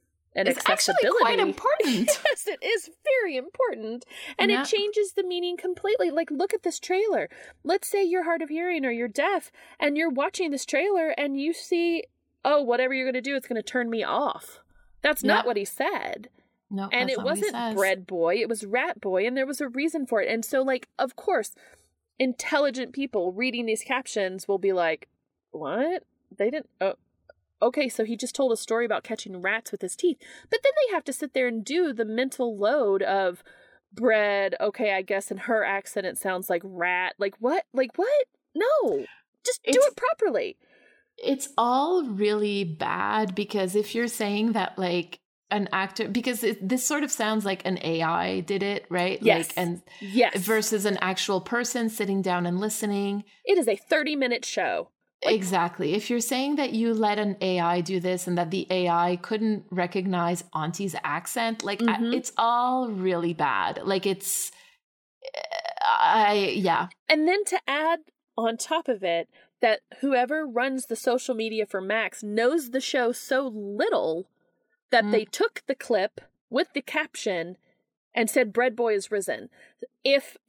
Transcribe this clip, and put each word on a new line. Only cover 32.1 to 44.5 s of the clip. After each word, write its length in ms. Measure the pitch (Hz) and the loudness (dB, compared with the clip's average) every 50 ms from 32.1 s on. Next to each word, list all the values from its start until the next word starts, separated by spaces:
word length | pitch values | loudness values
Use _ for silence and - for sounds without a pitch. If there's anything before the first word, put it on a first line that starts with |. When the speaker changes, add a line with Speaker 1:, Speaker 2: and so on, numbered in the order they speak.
| 220 233 254 262 - - 254 240 220 | -2 -2 -2 -2 -2 -2 -4 -4 -2
Speaker 1:
load 460 | 202 202 214 269 302 254 202 196 190 | 0 2 2 4 4 4 4 2 2
of 420 | 202 - 190 196 196 180 180 - - - - - - _ _ _ _ _ | 2 2 2 2 2 0 -2 -4 -8 -20 -20 -20 -20 _ _ _ _ _
bread, 640 | - 190 226 262 220 214 208 208 302 202 196 294 277 - | -6 0 2 4 4 4 4 2 2 2 0 0 -2 0
okay, 320 | - 214 196 - 247 208 196 | -2 -2 0 0 0 0 0
I 80 | 190 | 0
guess 300 | 190 185 202 196 196 - | 0 -2 -2 -2 -2 -4
in 60 | 202 190 | -8 -6
her 260 | - - 233 220 202 | -2 0 0 2 2
accent 420 | 190 196 196 196 - - 208 190 | 0 0 -2 -4 -6 -6 -6 -4
it 140 | 185 - - | -4 -6 -4
sounds 320 | - 196 185 180 185 - | -4 -4 -4 -2 -2 -2
like 100 | 185 175 175 | -2 -2 -2
rat. 520 | 190 190 175 170 180 180 180 185 180 - - | -6 -6 -4 -2 0 0 0 -2 -2 -2 -2
Like, 160 | 202 202 196 - | -4 -4 -2 -2
what? 260 | 220 254 311 392 - _ - | -2 0 0 0 -2 _ -2
Like, 240 | 254 262 226 - - | -2 -2 0 -2 -2
what? 300 | 370 480 587 587 508 - _ _ _ _ - | 0 2 2 2 2 0 _ _ _ _ -4
No. 520 | 302 403 494 605 622 453 262 175 139 131 - - - _ _ _ _ - | -2 2 2 4 4 2 2 0 -2 -4 -6 -12 -20 _ _ _ _ -6
Just 200 | - 508 - - | -6 -6 -2 0
do 80 | - | 2
Speaker 2:
It's 160 | 269 494 554 539 | 4 6 6 4
Speaker 1:
it 80 | - | 4
properly. 600 | - - 508 659 - 453 381 247 190 127 101 - - _ _ _ _ _ _ _ _ _ _ _ - | 2 0 0 0 2 2 2 2 0 -2 -4 -6 -12 _ _ _ _ _ _ _ _ _ _ _ -4
Speaker 2:
It's 320 | - - 277 269 - - - - | -2 0 0 0 -2 -4 -2 0
all 460 | 226 240 247 262 285 320 359 370 311 | 2 2 4 2 2 2 2 0 0
really 600 | 254 208 190 208 208 208 214 208 208 202 202 196 | 0 -2 0 0 2 2 2 0 0 0 0 -2
bad 720 | 170 156 156 - - - 180 196 202 208 214 214 196 185 | -4 -4 -4 -4 -4 -2 -2 -2 0 0 0 0 0 -2
because 420 | 196 208 208 - 208 190 185 185 | -4 -4 -2 -2 -2 0 0 2
if 200 | 208 208 208 - | 0 0 0 0
you're 120 | 226 240 233 | -2 -2 -2
saying 440 | 233 - 220 202 202 208 214 233 | -2 -2 -2 -2 0 0 0 0